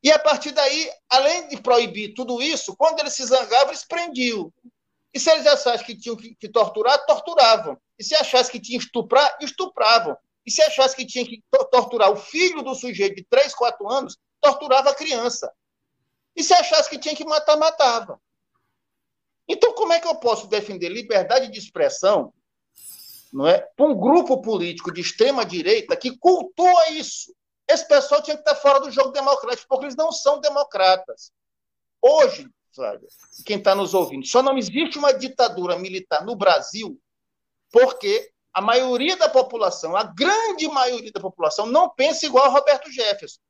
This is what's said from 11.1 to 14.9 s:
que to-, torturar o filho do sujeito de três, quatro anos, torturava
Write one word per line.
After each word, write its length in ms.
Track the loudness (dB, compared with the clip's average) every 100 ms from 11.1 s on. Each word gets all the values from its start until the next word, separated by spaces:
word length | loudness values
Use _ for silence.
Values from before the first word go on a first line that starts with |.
| -8 -8
que 160 | -10 _
to-, 140 | 0 2
torturar 440 | 0 0 2 2
o 60 | 2
filho 460 | -6 -2 0 -2
do 120 | -10
sujeito 420 | -10 -10 -4 -4 -4
de 80 | 0
três, 260 | 2 2
quatro 360 | 0 -4 -4 -6
anos, 260 | -6 -6 -16 _ _
torturava 500 | 0 2 2 2 2